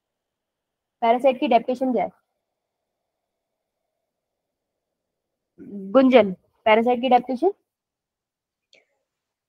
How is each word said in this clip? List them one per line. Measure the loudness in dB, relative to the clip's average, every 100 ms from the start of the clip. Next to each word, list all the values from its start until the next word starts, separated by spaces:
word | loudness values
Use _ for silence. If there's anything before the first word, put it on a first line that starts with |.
| _ _ _ _ _ _ _ _ _ _
Parasite | -2 0 0 0
की | 0
adaptation | 0 0 -6 -4
क्या | -4
है? | -6 -10 _ _ _ _ _ _ _ _ _ _ _ _ _ _ _ _ _ _ _ _ _ _ _ _ _ _ _ _ _ _ _ _ _ -20 -20 -16 -2
गुंजन, | 2 4 4 2 -4 _ _ 0
पैरासाइट | 0 0 -2
की | 0
अडेप्टेशन? | 0 0 -4 -4 -4 _ _ _ _ _ _ _ _ _ _ _ _ _ _ _ _ _ _